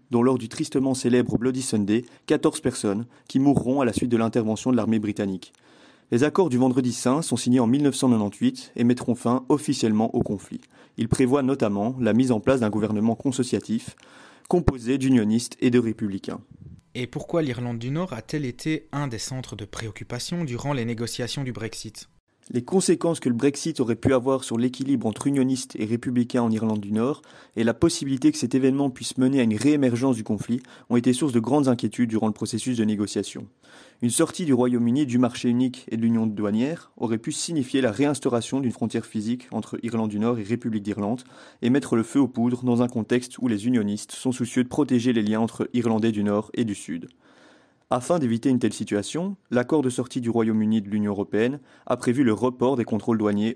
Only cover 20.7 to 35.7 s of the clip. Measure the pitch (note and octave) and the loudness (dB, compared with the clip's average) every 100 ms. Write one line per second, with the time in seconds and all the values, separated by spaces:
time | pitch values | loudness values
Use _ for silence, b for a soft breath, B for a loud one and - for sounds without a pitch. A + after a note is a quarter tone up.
20.7 | C#3+ A2+ A2+ A#2 - A#2 - C3 G#2 A2 | -4 -4 -4 -6 -6 -6 -6 -6 -6 -8
21.7 | - A2 - - _ _ _ _ A#2+ B2 | -10 -14 -16 -20 _ _ _ _ -6 0
22.7 | F#3+ F3+ E3 E3+ D#3+ C3 A#2+ C#3 C#3 E3 | 0 2 2 0 0 0 2 0 0 -6
23.7 | D3+ A#2 A2+ C3+ C3 B2+ C3+ - A#2 B2 | -2 -2 0 2 2 2 -2 -2 -2 -2
24.7 | B2 C3+ C3+ A2 G#2 C#3+ C#3 B2+ C3 - | -2 -2 0 0 -2 -2 2 0 0 -4
25.7 | - G#2+ A#2 C3 B2 A#2+ B2+ A#2 A2 A2 | -6 -4 -2 0 0 0 0 0 0 0
26.7 | G#2+ G2+ G#2+ A#2+ D3+ B B B - A2+ | -2 -2 0 0 -2 B B B 0 0
27.7 | A#2 E3+ - C#3 C3+ D3+ D3+ B2 C3+ C3 | 2 2 0 -4 2 2 2 0 2 2
28.7 | C3+ C#3 B2 A#2 - C3 C#3 A#2 G#2+ C#3+ | 2 -2 -4 -8 0 2 4 2 4 2
29.7 | D3+ C3 A#2 C3+ A#2 G#2+ G#2 - A#2+ B | 4 2 2 0 0 -2 -4 -2 -6 B
30.7 | B B A#2+ B2 B2+ D#3 A#2+ A2+ D3 C3 | B B 2 4 2 2 2 2 2 4
31.7 | A#2 A2 - A#2+ G#2+ A2 G#2 G#2+ A2 C3 | 2 -2 0 0 2 0 -2 -6 -4 -4
32.7 | A#2+ G#2+ G#2 G2+ G#2+ G2 - - _ B | 0 0 0 -2 -2 -6 -10 -16 _ B
33.7 | B B B A#2+ - D#3+ - E3 B2 B2+ | B B B -2 2 0 0 0 2 4
34.7 | B2 A#2 C3 C#3+ B2 B2 - B2 A#2+ C3 | 2 2 2 2 2 2 0 0 2 0